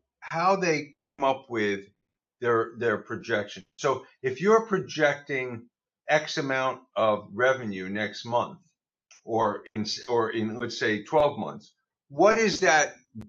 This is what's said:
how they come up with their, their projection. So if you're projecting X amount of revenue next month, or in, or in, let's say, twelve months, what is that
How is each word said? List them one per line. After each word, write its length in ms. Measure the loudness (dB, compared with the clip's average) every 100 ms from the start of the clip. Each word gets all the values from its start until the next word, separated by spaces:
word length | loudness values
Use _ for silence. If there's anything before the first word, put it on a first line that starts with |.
| _ _
how 360 | -8 0 2
they 220 | 2 2 0 -4 _ _ -2
come 100 | 0
up 160 | 0 -2
with 320 | 0 0 0 -6 _ _ _ _ _
their, 320 | 2 2 0 -2
their 200 | 0 0
projection. 640 | -4 -10 -2 -2 -2 -12 -18 -4
So 280 | -2 -2 -6 _
if 200 | -6 0
you're 240 | 4 4 4
projecting 920 | -2 -2 2 2 2 -4 -4 -4 -8 -14 _ _ _ 0
X 280 | 0 0 -4
amount 440 | -2 0 0 -4 -6
of 320 | 0 2 2 -2
revenue 560 | 2 2 2 -2 -6 -6
next 360 | -4 -4 -6
month, 340 | -2 -2 -2 -8 _ _ _ _ _ -18
or 400 | -4 0 0 -2 -8
in, 100 | -8 -6 -8 -2
or 220 | 0 0
in, 260 | -2 -4 -4
let's 200 | -8 -4
say, 240 | -2 -2
twelve 340 | 0 2 2 0
months, 360 | -8 -10 -18 _ _ _ _
what 300 | 4 4 6
is 240 | 2 2
that 340 | 4 4 2 -4 _ -18